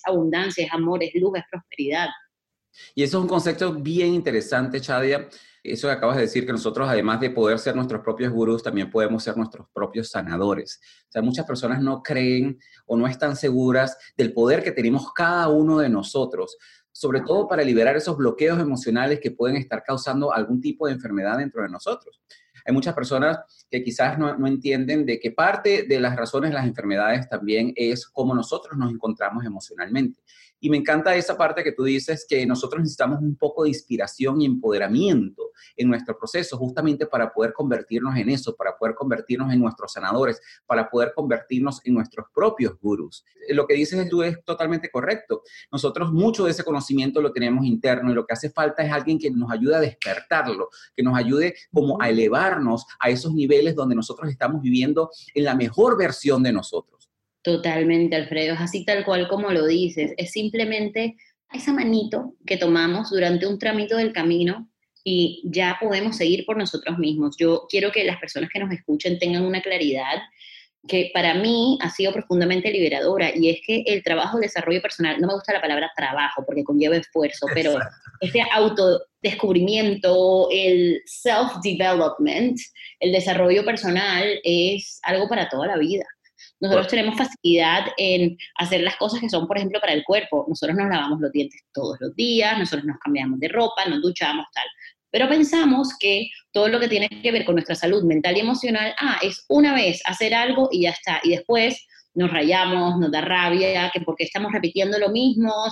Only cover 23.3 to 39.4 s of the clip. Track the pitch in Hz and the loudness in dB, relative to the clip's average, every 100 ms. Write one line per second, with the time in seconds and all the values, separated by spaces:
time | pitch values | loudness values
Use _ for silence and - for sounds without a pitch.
23.3 | 160 - _ _ 123 123 120 131 143 147 | -2 -8 _ _ -6 -4 0 0 0 -2
24.3 | 143 135 135 139 131 131 151 135 113 117 | -2 -2 0 0 -2 0 0 0 -2 -4
25.3 | 135 175 202 208 196 - 131 123 123 117 | 0 0 2 2 0 2 0 0 -2 -4
26.3 | 139 156 143 123 117 104 101 107 123 127 | -2 -2 0 -2 -4 -2 0 2 0 -2
27.3 | 104 101 107 120 - 117 123 - - 123 | -6 0 0 0 0 -2 -2 -6 -2 0
28.3 | 127 123 165 - 143 123 117 - - 98 | 0 -2 -8 -6 -4 -4 -2 -4 -4 -4
29.3 | 113 117 98 - 87 92 127 131 - _ | -4 -8 -10 -14 -10 -4 0 -2 -4 _
30.3 | _ _ _ 151 147 147 156 180 180 175 | _ _ _ 0 0 2 2 2 2 0
31.3 | 180 160 165 160 - 135 135 147 156 - | 0 0 0 -4 -2 0 0 -2 -6 -2
32.3 | 135 127 127 127 160 156 - 127 147 151 | 0 0 -2 -4 -2 -2 0 -2 0 -2
33.3 | 143 147 156 151 131 - 113 101 - 131 | -2 -2 0 -2 -2 -4 -4 -4 -2 -2
34.3 | 147 143 127 113 101 98 120 196 143 71 | 2 0 0 0 0 2 2 2 2 0
35.3 | - - - - - 123 117 - 107 110 | -6 -14 -14 -16 -2 0 0 -4 -10 -6
36.3 | 170 175 123 127 131 156 143 151 123 113 | -6 -6 -6 -6 -2 0 0 -2 0 0
37.3 | 107 113 - 143 113 - 113 131 127 104 | 0 -2 -2 -2 -2 -2 -4 -2 0 0
38.3 | 135 - - 98 - 113 - 135 110 - | -2 -4 -6 -6 -2 -4 -2 -4 -4 -2
39.3 | 123 | -4